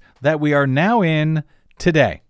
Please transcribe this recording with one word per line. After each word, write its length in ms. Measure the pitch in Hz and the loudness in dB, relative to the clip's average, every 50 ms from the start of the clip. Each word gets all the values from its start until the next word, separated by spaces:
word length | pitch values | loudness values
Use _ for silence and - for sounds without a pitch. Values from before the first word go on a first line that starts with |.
| _ _ _ - | _ _ _ -6
that 180 | 127 147 156 151 | -2 -2 -2 -2
we 140 | 151 147 | -2 0
are 140 | 147 143 139 | 0 0 0
now 340 | 135 131 143 170 208 240 233 | 0 0 0 0 0 0 0
in 420 | 190 160 160 151 151 156 160 156 - _ _ _ _ _ _ - | 0 0 0 0 -2 -2 -2 -4 -6 _ _ _ _ _ _ -4
today. 420 | - 175 160 156 131 101 76 - _ | -2 0 2 2 2 0 0 -6 _